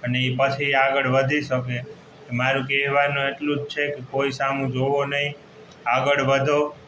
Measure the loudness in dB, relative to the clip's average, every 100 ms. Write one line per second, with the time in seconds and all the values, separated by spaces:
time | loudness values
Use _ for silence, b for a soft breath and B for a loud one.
0 | -2 0 0 2 0 0 0 2 2 2
1 | 2 2 2 0 0 -4 -2 -8 -8 -18
2 | -20 -20 -8 -2 0 0 0 -2 2 2
3 | 2 0 -4 -2 -2 -2 -4 -4 -4 -4
4 | -6 -2 -2 0 -2 -2 -2 0 0 0
5 | 0 -2 -2 -6 -18 -20 -20 -10 0 0
6 | 2 2 4 2 4 2 0 -4